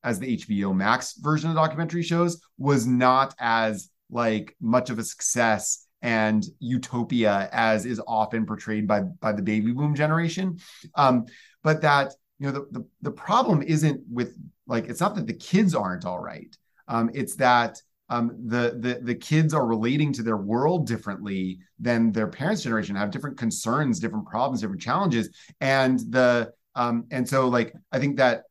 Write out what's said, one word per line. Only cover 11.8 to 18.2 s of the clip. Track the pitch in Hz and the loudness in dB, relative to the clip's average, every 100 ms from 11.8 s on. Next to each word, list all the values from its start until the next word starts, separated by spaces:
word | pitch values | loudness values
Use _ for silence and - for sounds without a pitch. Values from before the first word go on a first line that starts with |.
that, | 156 147 135 - _ _ | 4 4 2 -6 _ _
you | 139 | -6
know, | |
the, | 135 139 | -4 -6
the, | 127 - _ | -12 -12 _
the | 143 | -8
problem | - - 220 247 156 | -8 0 2 4 2
isn't | 131 156 156 135 - | 2 2 2 0 -6
with, | 120 120 - - _ - | -4 -4 -6 -20 _ -4
like, | 120 - | -4 -4
it's | 120 | -2
not | 190 202 | -2 -2
that | 113 | -6
the | |
kids | - - 190 202 139 | -8 0 4 4 2
aren't | 98 90 90 | -2 -4 -6
all | 90 | -8
right. | 82 - - - _ _ - | -10 -14 -18 -20 _ _ -4
Um, | 117 117 | -2 0
it's | 113 107 - | -2 -8 2
that, | 127 123 117 - _ _ _ | 4 6 4 -4 _ _ _
um, | 120 | -2